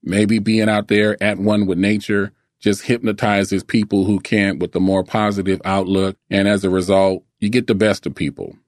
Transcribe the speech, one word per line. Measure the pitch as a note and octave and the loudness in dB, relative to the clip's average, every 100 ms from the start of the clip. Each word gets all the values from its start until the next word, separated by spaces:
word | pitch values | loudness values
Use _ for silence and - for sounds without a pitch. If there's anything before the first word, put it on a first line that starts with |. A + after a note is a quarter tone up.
Maybe | - F#2+ G#2+ A2 | -2 0 2 2
being | G#2 A2 G#2+ | 0 0 2
out | G#2 G#2 | 0 2
there | G#2 G#2+ G#2+ | 2 2 0
at | G2+ G2 | -2 -2
one | G2+ G#2 G2+ | 0 0 0
with | F2 | 0
nature | G2 G#2 - G#2 G2+ _ _ _ | 0 0 -2 -4 -4 _ _ _
just | - G2 - | -2 -2 -2
hypnotizes | A#2+ A2+ G#2 A2 G2+ G2 G2 | -2 -2 -2 0 0 0 -2
people | - A#2+ G#2 G2+ F#2+ | 0 -2 0 0 0
who | G2+ | 0
camp | - A2 G2 F#2 | 0 0 0 -2
with | F2 F#2 | -4 0
a | |
more | F#2 F#2+ | 0 0
positive | F#2 A2+ G#2+ G2+ F#2+ F#2+ | 0 0 0 -2 -2 -2
outlook, | - G2 F#2 G2 F#2+ G2 _ | -2 -2 0 0 -2 -4 _
and | G2 G2+ | 0 2
as | G#2 | 0
a | G2 | 0
result, | F#2 F2+ G2 F#2+ F#2 _ _ | 0 2 2 2 0 _ _
you | G#2 | -2
get | B2 A2 | 0 0
the | G#2 | 2
best | G#2+ G2 - | 2 0 -6
of | C2+ | -6
people. | D2+ C#2 G1+ G1+ | -6 -6 -14 -16